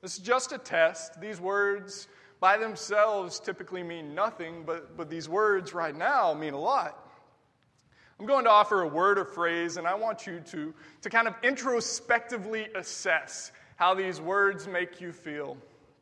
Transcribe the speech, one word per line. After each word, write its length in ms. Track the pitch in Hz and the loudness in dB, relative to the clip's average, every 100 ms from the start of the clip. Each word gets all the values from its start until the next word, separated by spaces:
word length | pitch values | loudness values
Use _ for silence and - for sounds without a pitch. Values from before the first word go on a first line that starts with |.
This 100 | 185 | -12
is 80 | - | -12
just 320 | 185 254 254 | 0 0 0
a 60 | 262 | -10
test. 640 | - 170 165 180 - - | -4 4 4 4 -14 -14
These 200 | 202 202 | -12 -8
words 640 | 180 202 202 202 190 - - - - _ | -2 2 2 0 -6 -16 -16 -20 -20 _
by 200 | 185 208 | 4 4
themselves 800 | 220 196 - 208 214 208 180 - | 2 -6 -2 4 4 2 -4 -8
typically 420 | - 185 175 185 | -8 -8 -8 -8
mean 320 | 175 170 151 | -8 -10 -8
nothing, 480 | 151 214 220 165 170 | -2 -2 -2 -12 -10
but, 320 | 160 165 143 - | -8 -8 -8 -12
but 140 | 160 | -10
these 180 | 165 151 | -8 -4
words 460 | 185 214 196 175 | 0 2 2 -2
right 220 | 175 165 151 | -4 -4 -2
now 360 | 190 277 196 | 0 2 2
mean 220 | 151 156 | 0 -4
a 60 | 139 | -4
lot. 460 | 170 269 175 - - - _ _ _ _ _ _ _ _ _ _ | 0 0 -2 -8 -20 -20 _ _ _ _ _ _ _ _ _ _
I'm 80 | 214 | 2
going 180 | 277 | 4
to 60 | 233 | 8
offer 320 | 208 208 208 | 8 8 4
a 60 | 165 | 2
word 280 | 151 185 202 | 2 4 4
or 80 | |
phrase, 520 | 175 - 170 170 170 175 | 0 -2 0 0 -2 -4
and 100 | 170 | -4
I 80 | |
want 320 | 196 220 220 - | -2 -2 -6 -8
you 140 | 175 | -12
to, 340 | 160 170 151 - - - | -12 -10 -10 -12 -20 -14
to 80 | 220 | 0
kind 180 | 233 226 | 2 2
of 60 | - | 0
introspectively 1200 | 240 277 262 240 226 - - 233 233 240 196 220 214 | -2 0 0 0 -2 -6 2 0 2 -8 -6 -6 -6
assess 760 | 214 - - 196 160 - - - - - - | -8 -10 -8 0 0 -2 -14 -16 -18 -20 0
how 180 | 175 | 2
these 260 | 190 190 160 | 2 -2 -4
words 460 | 160 196 196 196 202 | -2 2 2 2 -6
make 340 | 180 180 - | -4 -4 -8
you 120 | 175 | -14
feel. 440 | 160 - 147 139 135 - _ _ _ | -12 -12 -8 -8 -10 -18 _ _ _